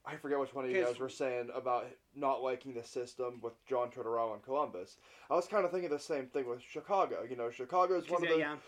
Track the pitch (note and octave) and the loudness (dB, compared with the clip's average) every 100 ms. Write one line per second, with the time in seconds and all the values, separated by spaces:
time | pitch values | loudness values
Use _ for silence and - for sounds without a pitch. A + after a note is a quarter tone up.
0 | - D3+ C#3+ C#3+ C3 C3+ C3 F#3 B2 A#2+ | -12 -8 -2 0 0 -2 0 2 2 0
1 | C3 - C3+ B2 A#2+ B2+ B2+ B2 B2 - | -6 -2 -2 0 -4 -4 0 0 -2 -14
2 | _ C#3+ C#3 B2 C3 - C3+ A#2+ A#2 B2+ | _ -2 0 2 0 -2 -4 -8 -6 -4
3 | A#2+ - B2 A#2 A#2 - - B2+ B2 B2+ | -6 -4 -6 -4 -8 -10 -2 0 0 -4
4 | A#2 A#2 A2+ G#2 B2+ C3+ C#3 F2+ F#2+ - | -2 0 0 -4 -2 -2 0 -4 -12 -16
5 | - - - D#3+ F3 G#3 F3+ F#3 F3 D3 | -20 -20 0 0 2 2 2 0 0 -2
6 | - D3 B2+ D3 B2 B2 - D#3 - G3 | 0 -2 0 -2 -2 -6 -8 -12 0 2
7 | D#3 F2 A#2 B2 A#2 A#2+ B2+ F3+ F3+ F3+ | 2 0 -4 -4 -4 -4 0 4 6 4
8 | E3 F3 E3+ D#3+ D3 D3 | 2 0 4 4 4 -2